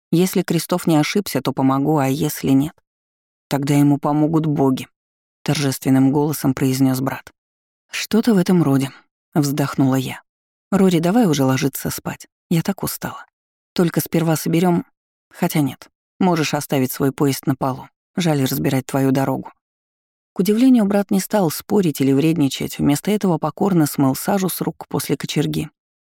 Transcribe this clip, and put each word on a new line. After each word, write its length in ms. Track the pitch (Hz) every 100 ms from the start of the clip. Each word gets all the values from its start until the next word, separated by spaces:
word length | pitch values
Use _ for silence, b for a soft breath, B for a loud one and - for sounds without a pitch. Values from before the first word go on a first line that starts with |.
| _
Если 320 | 165 185 196
Кристоф 440 | - 165 - 180 -
не 100 | 151
ошибся, 460 | 151 208 - 127
то 100 | 131
помогу, 460 | 127 131 135 143 156
а 100 | 135
если 420 | 143 151 - 151
нет, 240 | 135 151 - _ _ _ _ _ _ _
тогда 260 | 139 139
ему 240 | 143 143 143
помогут 480 | 151 151 151 160 156
боги", 420 | 143 135 123 - _ _ _ _ _
торжественным 680 | - 147 139 - 135 131 135
голосом 420 | 147 151 143 143
произнес 460 | 127 135 131 131 131
брат. 300 | 135 135 - _ _ _ _ _ _
"Что-то 440 | - - 214 240
в 40 | 196
этом 240 | 180 180
роде", 280 | 147 139 135 - _ _ _
вздохнула 600 | 156 143 139 139 - 135 131
я. 260 | 131 - _ _ _ _ _
"Рори, 280 | 190 190 170
давай 280 | 170 233 202
уже 180 | 143
ложиться 460 | 131 127 139 - -
спать. 360 | - 175 151 - _ _
Я 120 | 165
так 200 | 180 -
устала. 420 | - - - - - _ _ _ _
Только 280 | - 170 165
сперва 360 | - 170 165 156
соберем, 480 | 165 165 180 170 - _ _ _ _
хотя 300 | - 175 165
нет, 280 | 139 - - _ _ _
можешь 360 | 190 165 147
оставить 380 | 147 - 139 127
свой 200 | - 139
поезд 340 | - 143 131 -
на 80 |
полу. 340 | 131 139 131 - _ _ -
Жаль 280 | 170 147
разбирать 420 | 131 139 156 135 -
твою 260 | 139 135
дорогу". 380 | 135 135 131 - - _ _ _ _ _ _ _
К 80 | -
удивлению, 440 | 190 220 262 247
брат 260 | 196 202 202
не 100 | 196
стал 300 | - 208 170
спорить 500 | - - 208 180 -
или 100 | 135
вредничать, 680 | 135 156 165 139 - 143 -
вместо 320 | 147 143 -
этого 280 | 208 190 160
покорно 480 | 156 - 202 175 151
смыл 280 | - 135
сажу 360 | 131 - 196 185
с 100 | -
рук 260 | 165 - -
после 280 | 156 - 147
кочерги 540 | - 156 147 156 156 _ _ _